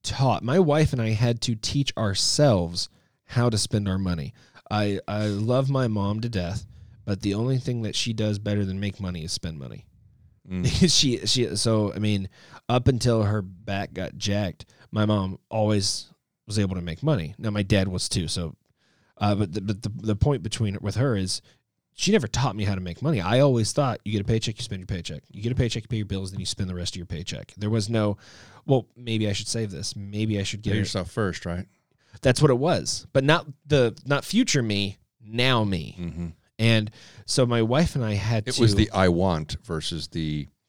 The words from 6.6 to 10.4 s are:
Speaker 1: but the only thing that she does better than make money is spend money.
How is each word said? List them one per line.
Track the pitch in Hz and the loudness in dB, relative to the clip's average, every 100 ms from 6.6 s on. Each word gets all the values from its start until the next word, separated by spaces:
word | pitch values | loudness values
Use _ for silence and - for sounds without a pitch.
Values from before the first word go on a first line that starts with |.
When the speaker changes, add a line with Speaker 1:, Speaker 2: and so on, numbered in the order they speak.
| - - - - | -10 -20 -20 -12
Speaker 1:
but | - 95 | -6 -2
the | 101 | 0
only | 101 123 131 | 0 0 -2
thing | 127 120 | -2 -4
that | 110 | -4
she | - 120 | -4 -4
does | 110 107 101 | -2 0 0
better | 104 104 | -2 -2
than | 98 95 | -2 -2
make | 101 - | -6 -6
money | 95 87 | -8 -6
is | 80 | -6
spend | - 90 78 | -6 -8 -10
money. | 64 52 - _ - _ - _ | -12 -14 -20 _ -20 _ -20 _